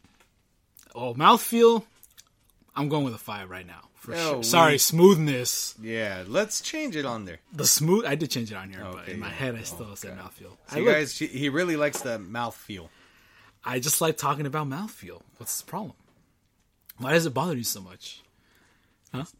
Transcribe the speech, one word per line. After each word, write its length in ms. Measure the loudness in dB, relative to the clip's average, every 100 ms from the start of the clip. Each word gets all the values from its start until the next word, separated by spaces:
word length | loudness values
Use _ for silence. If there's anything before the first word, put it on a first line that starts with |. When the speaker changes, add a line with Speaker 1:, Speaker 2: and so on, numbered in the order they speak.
| _ _ _ _ _ _ _ -20 -18
Speaker 1:
Oh, 200 | -8 -6
mouthfeel. 680 | 4 6 6 4 6 6 6 -2 _ -20 -20 _ _ _ _ _ -4
I'm 120 | -2
going 160 | 0
with 100 | -2
a 40 | -6
five 320 | -10 -12 -12
right 160 | -14 -16
now. 220 | -20 -20 _
For 160 | -10
Speaker 2:
No, 40 | -4
Speaker 1:
sure. 200 | -2 -2
Speaker 2:
we 60 |
Speaker 1:
Sorry, 340 | 4 6 8 6
smoothness. 960 | 4 8 10 10 4 0 -2 -4 -6 -10
Speaker 2:
Yeah, 440 | -6 -4 -4 -4 -2
let's 320 | -2 0 -4
change 340 | -6 -6 -6
it 100 | -4
on 200 | -6 -6
there. 160 | -10 -16 _
Speaker 1:
The 140 | -2 2
smooth. 380 | 2 4 2 2
I 80 |
did 160 | -2 -2
change 220 | -4 -6
it 20 |
on 160 | -10 -12
here, 100 | -12
but 160 | -12 -12
Speaker 2:
Okay, 100 | -12
Speaker 1:
in 40 | -10
my 60 | -10
Speaker 2:
yeah. 60 |
Speaker 1:
head, 220 | -6 -6 -6
I 40 |
Speaker 2:
Oh, 40 |
Speaker 1:
still 320 | -10 -12 -14 -14
said 200 | -14 -14
Speaker 2:
God. 140 | -18
Speaker 1:
mouthfeel. 260 | -20 -20 -20 -8
Speaker 2:
See, 60 | 2
Speaker 1:
I 20 |
look 140 | 4
Speaker 2:
guys, 240 | 4 0 -6
he, 80 | -8
he 220 | -4 -2
really 280 | 0 0 0
likes 240 | -2 -2
the 160 | -6 -8
mouthfeel. 680 | -8 -8 -8 -8 -14 -14 -14 -20 -20 _ _ -20 -20 _
Speaker 1:
I 160 | -6 -4
just 200 | -2 0
like 160 | 0 0
talking 300 | -2 -2 -4
about 220 | -4 -6
mouthfeel. 540 | -8 -10 -14 -18 -20 -20 _
What's 220 | -8 -8
the 60 | -8
problem? 280 | -10 -10 -16 _ _ _ _ _ _ _ _ -20 -10
Why 140 | 0
does 140 | 2 2
it 80 |
bother 220 | 0 -2 -4
you 80 |
so 160 | -4 -8
much? 420 | -12 -18 -18 -20 _ _ _ _ _ _ _ _ _
Huh? 120 | -10 -10 _